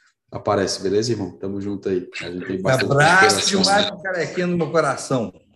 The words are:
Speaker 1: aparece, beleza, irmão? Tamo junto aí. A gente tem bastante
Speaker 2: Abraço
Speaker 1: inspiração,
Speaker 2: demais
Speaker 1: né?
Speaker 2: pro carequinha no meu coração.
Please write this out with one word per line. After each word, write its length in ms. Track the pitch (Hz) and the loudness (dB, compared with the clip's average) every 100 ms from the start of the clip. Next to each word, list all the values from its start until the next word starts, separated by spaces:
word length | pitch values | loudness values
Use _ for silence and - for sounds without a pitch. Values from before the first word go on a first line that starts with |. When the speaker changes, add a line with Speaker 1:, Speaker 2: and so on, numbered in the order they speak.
| _ _ _ | _ _ _
Speaker 1:
aparece, 520 | - - 101 92 - | -8 -2 0 0 -2
beleza, 300 | 95 104 113 | 0 0 0
irmão? 240 | 104 92 - | -2 -4 -8
Tamo 220 | 95 101 | -8 -6
junto 280 | 101 98 101 | -6 -6 -2
aí. 200 | 92 90 - | -2 -4 -10
A 100 | 87 | -10
gente 160 | 90 90 | -8 -6
tem 140 | 95 | -2
bastante 280 | - 131 131 | 0 2 2
Speaker 2:
Abraço 480 | 139 156 185 202 190 | 4 6 6 6 4
Speaker 1:
inspiração, 220 | - 196 | 0 2
Speaker 2:
demais 220 | 185 202 | 2 2
Speaker 1:
né? 60 | 208 | 0
Speaker 2:
pro 100 | - | -4
carequinha 440 | 190 180 147 180 180 | -6 -4 -4 -2 -2
no 100 | 175 | -2
meu 140 | 147 | 0
coração. 600 | 160 147 127 - 131 107 - _ | 2 0 -2 -2 -4 -4 -10 _